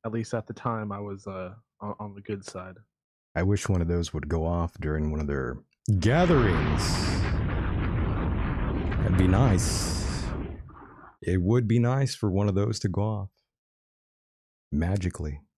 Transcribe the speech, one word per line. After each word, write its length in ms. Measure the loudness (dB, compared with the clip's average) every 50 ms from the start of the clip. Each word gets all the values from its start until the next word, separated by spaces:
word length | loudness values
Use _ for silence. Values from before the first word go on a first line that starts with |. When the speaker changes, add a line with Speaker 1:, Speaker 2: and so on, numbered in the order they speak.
| -6
Speaker 1:
at 80 | -4
least 220 | -4 -4 -4 -4 -6
at 120 | -6 -6
the 60 | -8
time, 400 | -14 -6 -4 -4 -4 -4 -4 -6
I 80 | -6 -8
was, 260 | -8 -10 -10 -10 -10
uh, 280 | -10 -10 -10 -10 -12 -14 -18 _ _ _ _
on, 140 | -10 -10 -10 -10
on 160 | -12 -12 -12
the 60 | -14
good 240 | -10 -8 -8 -8 -10
side. 300 | -12 -14 -12 -14 -14 -18 -20 _ _ _ _ _ _ _ _ _ _ _
Speaker 2:
I 80 | 0
wish 260 | 2 2 2 2 2 0
one 100 | 2 2
of 80 | 2 2
those 240 | 2 0 0 -2
would 160 | -4 -6 -4 -2
go 160 | -2 0 0
off 300 | 0 0 0 0 -2 _ -6
during 300 | -4 -2 0 0 0 0
one 100 | -2 -2
of 60 | -2
their 320 | -2 -2 -2 -2 -4 -6 -8 _ _ _ _ _ 0 0 4
gatherings. 840 | 4 4 4 4 6 6 6 6 6 4 2 2 2 0 0 0 0 0 0 0 0 0 0 0 0 0 0 -2 -2 -2 -2 -2 -2 -2 -2 -2 -2 -2 -2 -2 -2 -2 -2 -2 -2 -2 -2 0 -2 -2 -2 -2 -2 -2 -2 -2 -2 -2 0 0
That'd 160 | 2 2 4 4
be 80 | 6 6
nice. 960 | 6 6 6 6 4 4 2 0 0 -2 -2 -2 -2 -2 -2 -2 -4 -4 -4 -4 -6 -6 -6 -8 -10 -12 -14 -18 -18 -20 -20 -20 -20 -20 -20 -20 _ _
It 180 | -2 0 2 2
would 260 | 4 4 4 4 4 4
be 100 | 4 4
nice 360 | 4 4 2 2 0 0 0
for 160 | -2 0 2
one 180 | 2 2 2 4
of 60 | 2
those 240 | 2 2 2 0 -2
to 80 | -2 -2
go 140 | 0 0
off. 260 | 0 0 -2 -4 -6 -10 _ _ _ _ _ _ _ _ _ _ _ _ _ _ _ _ _ _ _ _ _ _ _ _ _ _ _ _
Magically. 680 | -2 -2 0 0 0 0 -2 -2 -4 -4 -8 -8 -8 -10 -14 _ _